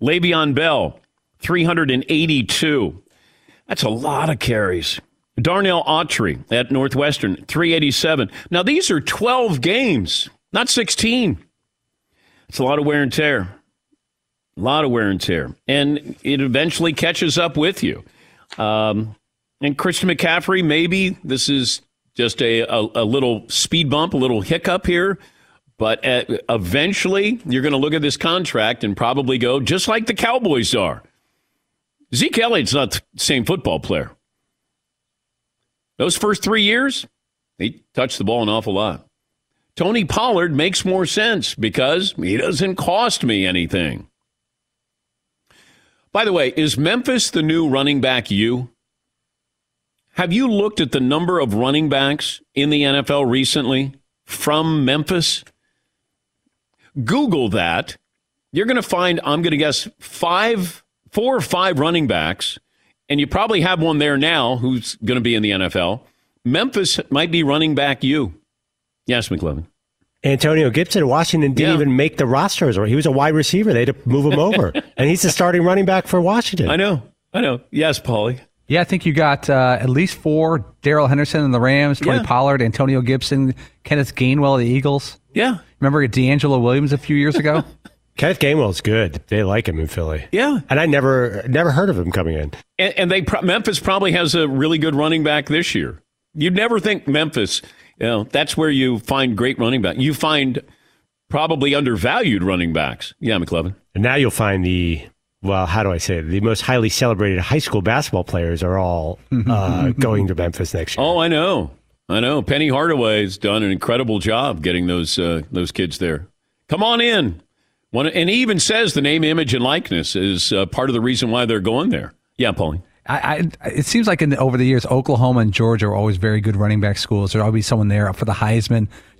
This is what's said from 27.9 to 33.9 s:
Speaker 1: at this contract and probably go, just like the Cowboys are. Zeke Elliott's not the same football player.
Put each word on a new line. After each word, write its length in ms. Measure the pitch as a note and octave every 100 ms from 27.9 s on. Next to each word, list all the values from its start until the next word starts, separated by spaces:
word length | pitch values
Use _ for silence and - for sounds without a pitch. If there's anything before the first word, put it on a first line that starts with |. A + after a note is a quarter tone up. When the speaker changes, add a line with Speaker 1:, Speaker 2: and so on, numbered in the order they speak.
Speaker 1:
at 80 | D#3
this 140 | D3 -
contract 640 | E3+ F3+ D#3+ A2+ A2 B2+
and 120 | G#2+ G2
probably 400 | A#2 C3+ C3 B2+
go, 200 | A#2+ C#3
just 300 | G#2+ F#3 A3
like 180 | A3 A3+
the 80 |
Cowboys 600 | G#3 A#3 B3+ G#3 C3 G2+ A#2
are. 260 | F2 A#1 - _ _ _ _ _ _ _ _ _ _
Zeke 240 | A#2+ - A3+
Elliott's 360 | A#3 G3+ G#2
not 180 | C#3 B2
the 80 | - - -
same 280 | - C3+
football 360 | A#2 F#3 G#2 D#2
player. 320 | -